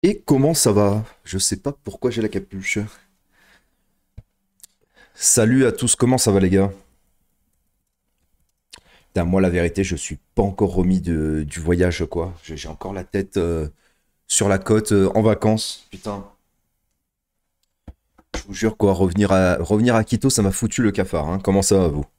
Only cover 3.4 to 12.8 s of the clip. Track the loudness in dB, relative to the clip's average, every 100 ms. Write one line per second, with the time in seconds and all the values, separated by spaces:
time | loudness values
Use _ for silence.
3.4 | _ _ _ _ _ _ _ -20 -20 _
4.4 | _ _ -20 _ _ _ _ -4 0 2
5.4 | 4 4 2 0 -2 0 2 2 2 4
6.4 | 4 4 2 -2 _ _ _ _ _ _
7.4 | _ _ _ _ _ _ _ _ _ _
8.4 | _ _ _ -20 _ _ _ -4 0 2
9.4 | 2 2 -2 -2 -4 -4 -8 -14 _ -2
10.4 | -2 0 -2 2 2 2 0 -2 -2 -4
11.4 | -6 -8 -2 2 2 0 -6 -6 -8 -10
12.4 | -16 -14 -12 -12